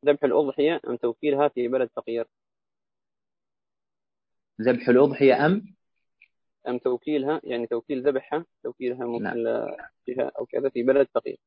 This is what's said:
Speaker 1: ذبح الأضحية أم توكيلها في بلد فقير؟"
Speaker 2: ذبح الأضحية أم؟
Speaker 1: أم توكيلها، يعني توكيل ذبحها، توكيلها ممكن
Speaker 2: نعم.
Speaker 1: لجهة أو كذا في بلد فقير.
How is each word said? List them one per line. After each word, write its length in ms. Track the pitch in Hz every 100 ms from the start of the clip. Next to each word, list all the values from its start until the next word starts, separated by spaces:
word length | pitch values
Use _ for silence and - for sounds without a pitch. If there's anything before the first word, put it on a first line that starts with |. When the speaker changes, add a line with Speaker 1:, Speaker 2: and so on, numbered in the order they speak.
Speaker 1:
ذبح 200 | 139 143
الأضحية 560 | 139 135 147 - 147 165 -
أم 100 | 123
توكيلها 520 | 120 113 151 139 147
في 200 | 127 123
بلد 220 | 127 123 -
فقير؟" 300 | - 117 113 _ _ _ _ _ _ _ _ _ _ _ _ _ _ _ _ _ _ _ _ _ _ _
Speaker 2:
ذبح 280 | 110 123 -
الأضحية 580 | 123 143 139 135 127 151
أم؟ 280 | 196 - _ _ _ _ _ _ _ _ _ -
Speaker 1:
أم 100 | 123
توكيلها، 640 | - 123 - 151 135 160
يعني 220 | - 120 117
توكيل 420 | 120 - 135 131
ذبحها، 360 | 131 - 147 170 _
توكيلها 440 | 127 123 127 127 123
ممكن 180 | 117
Speaker 2:
نعم. 120 | 104 120 113 117 113 - - _ -
Speaker 1:
لجهة 240 | 127 131 -
أو 80 | 123
كذا 220 | 123 135
في 140 | 127
بلد 260 | 120 135 135
فقير. 240 | 120 - -